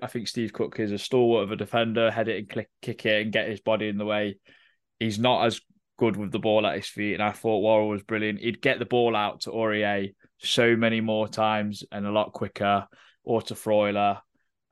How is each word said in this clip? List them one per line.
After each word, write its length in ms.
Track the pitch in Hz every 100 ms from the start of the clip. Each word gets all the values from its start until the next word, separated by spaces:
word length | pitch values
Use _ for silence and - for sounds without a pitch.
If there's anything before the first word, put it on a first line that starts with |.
I 40 | 123
think 220 | 123 101
Steve 240 | 123 110
Cook 260 | - 71 -
is 140 | 107
a 60 | 101
stalwart 460 | - 127 120 113
of 80 | 101
a 40 | 107
defender, 540 | 104 117 113 113 113
head 180 | 110 110
it 80 | 101
and 100 | 107
click, 180 | 117 - _
kick 240 | - - 110
it 160 | 107
and 100 | 107
get 160 | 107 107
his 120 | 101
body 280 | - 107 107
in 80 | 101
the 60 |
way. 340 | 104 104 104 98 _ _ _ _ _ _
He's 200 | 113 104
not 280 | 123 107 117
as 140 | 107 - _ _ -
good 180 | 117 98
with 140 | 101
the 60 | 113
ball 280 | 110 107 104
at 100 | 80
his 100 | -
feet, 260 | - 104
and 80 | 90
I 100 | 104
thought 300 | - 113 107
Worrell 260 | 107 110 107
was 140 | 101
brilliant. 380 | - 110 107 104
He'd 200 | 120 104
get 160 | 135 117
the 60 | 117
ball 300 | 123 117 110
out 240 | 104 -
to 80 | -
Aurier 640 | 113 110 107 104 101 98 - _ _
so 380 | - - 117 117
many 240 | 117 113
more 280 | 110 107 107
times 560 | - 110 107 104 101 -
and 140 | 101 101
a 40 |
lot 200 | 107 104
quicker, 540 | - 104 - 101 101 - _ - _
or 180 | - 113
to 120 | -
Freuler. 640 | 113 113 107 104 101 101 98 - _ _ _ _